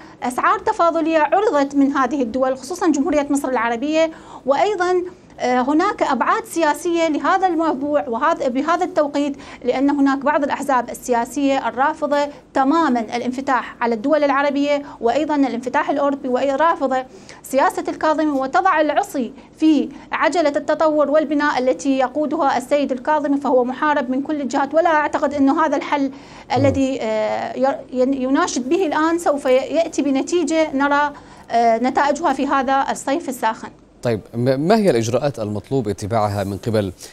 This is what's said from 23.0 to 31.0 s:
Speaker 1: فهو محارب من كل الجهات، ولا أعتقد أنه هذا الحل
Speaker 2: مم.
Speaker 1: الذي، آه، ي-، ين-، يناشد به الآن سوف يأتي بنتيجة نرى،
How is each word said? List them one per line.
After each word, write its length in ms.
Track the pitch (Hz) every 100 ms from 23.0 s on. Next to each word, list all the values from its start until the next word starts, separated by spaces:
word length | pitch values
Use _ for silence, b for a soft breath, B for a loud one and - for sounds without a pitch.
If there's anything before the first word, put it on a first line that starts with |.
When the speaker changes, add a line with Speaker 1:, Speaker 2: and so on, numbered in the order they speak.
| - 302 285 277
Speaker 1:
فهو 240 | 247 254
محارب 460 | 247 254 302 294 247
من 120 | 262
كل 180 | 277 302
الجهات، 340 | 247 277 277
ولا 140 | 311 349
أعتقد 440 | 302 302 294 294
أنه 300 | 294 269 311 311
هذا 100 | 285
الحل 260 | - 294
Speaker 2:
مم. 80 | 269 B B B B 247
Speaker 1:
الذي، 420 | 277 269 262 269
آه، 540 | 220 214 214 214 226 247
ي-، 220 | 262 - -
ين-، 220 | 254 254 269
يناشد 460 | 254 294 359 285 254
به 180 | 349 330
الآن 320 | 302 320 330
سوف 260 | 339 285 277
يأتي 560 | 254 - 294 330 -
بنتيجة 720 | 277 262 269 349 294 320 311 269
نرى، 360 | 285 285